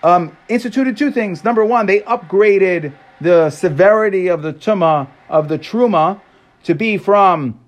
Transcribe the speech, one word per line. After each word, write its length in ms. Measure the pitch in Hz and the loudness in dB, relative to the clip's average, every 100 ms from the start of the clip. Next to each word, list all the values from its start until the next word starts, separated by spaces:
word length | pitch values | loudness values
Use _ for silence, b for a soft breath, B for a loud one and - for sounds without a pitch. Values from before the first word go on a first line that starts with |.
um, 340 | 160 180 165 - _ | 2 2 0 -12 _
instituted 480 | 233 240 247 262 214 | -4 -4 -4 -4 -2
two 140 | 294 | -2
things. 340 | 254 208 165 | -2 -6 -4
Number 200 | 226 226 | -2 0
one, 220 | 214 240 208 | 2 0 2
they 140 | 202 | 0
upgraded 920 | 208 240 156 190 214 202 185 175 151 139 _ _ | 0 -6 -2 2 4 4 2 0 -6 -14 _ _
the 300 | 156 175 160 | 2 4 2
severity 800 | 147 185 143 190 214 214 190 180 | 0 -4 2 2 4 0 -2 -2
of 140 | 170 | -4
the 100 | 156 | -6
Tuma, 560 | 156 - 208 165 151 131 _ _ | -8 -4 0 0 0 -4 _ _
of 180 | 160 151 | -2 -2
the 100 | 156 | -6
Truma, 640 | - 220 247 180 160 202 b b b b | -6 -2 0 2 0 -4 b b b b
to 100 | - | -6
be 240 | 156 226 202 | -4 -2 -4
from 600 | - 202 196 165 135 110 | 0 4 4 2 -4 -10